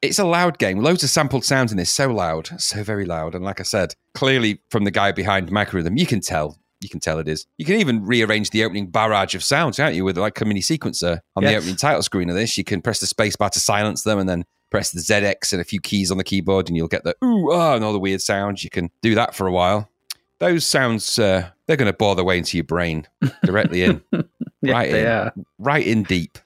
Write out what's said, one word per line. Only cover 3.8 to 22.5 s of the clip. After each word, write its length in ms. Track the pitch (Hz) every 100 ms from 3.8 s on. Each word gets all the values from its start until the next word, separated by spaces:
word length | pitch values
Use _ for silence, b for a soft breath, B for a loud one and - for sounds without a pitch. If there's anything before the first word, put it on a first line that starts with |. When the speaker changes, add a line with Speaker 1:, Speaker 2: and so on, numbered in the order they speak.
| 87 - _
Speaker 1:
clearly 440 | - 135 131 113 104 _
from 120 | 113
the 80 | 101
guy 220 | 95 101
behind 380 | 95 92 98 85
Microrhythm, 460 | 101 101 95 82 110
you 60 | 175
can 140 | 104
tell. 380 | - 82 76 - _ _
You 80 | 101
can 100 | 82
tell 180 | - 80
it 80 | 76
is. 200 | 78 - _
You 80 |
can 120 | 156 208
even 280 | 180 117
rearrange 460 | 98 120 110 107 101
the 120 | 107
opening 260 | 110 92 95
barrage 460 | 110 110 104 95
of 80 | 92
sounds, 360 | - 139 165 104
can't 160 | 147
you, 100 | 85
with, 140 | 95 87
like, 200 | 104 -
a 20 |
mini 160 | 107 101
sequencer 600 | - 156 - - 87 85 _
on 80 | -
the 80 | 104
Speaker 2:
Yes. 120 | 107
Speaker 1:
opening 120 | 85 92
title 260 | 139 151
screen 260 | - 98 87
of 80 | 87
this. 220 | 110 -
You 60 |
can 180 | 95 98
press 180 | 82 104
the 60 | 95
space 280 | - 107
bar 140 | - 104
to 100 | -
silence 440 | - 104 107 87
them 160 | - 107
and 100 | 95
then 160 | 87 87 _ _
press 200 | 104 92
the 80 | 87
Z 140 | 80
X 400 | 107 101 95 -
and 80 | 95
a 20 |
few 160 | 87 98
keys 300 | - 104 95
on 80 | 95
the 40 |
keyboard 460 | 95 98 87 95 87
and 80 | 85
you'll 100 | 82
get 160 | -
the 140 | 82 87
ooh, 260 | 254 226 151
ah, 240 | 175 165
and 80 | 127
all 120 | 107
the 40 | 104
weird 220 | 95 95
sounds. 420 | - 98 101 98
You 60 | 87
can 220 | - 87 _
do 140 | 113
that 200 | 110 117
for 120 | - 95
a 60 |
while. 360 | 90 87 104 104 _ _ - _ _
Those 280 | 175 170 -
sounds, 520 | 151 127 113 - -
uh, 300 | 107 95 87 _ -
they're 120 | 160
gonna 160 | 113
bore 200 | 95 107
their 120 | 92 90
way 100 | 90
into 220 | 80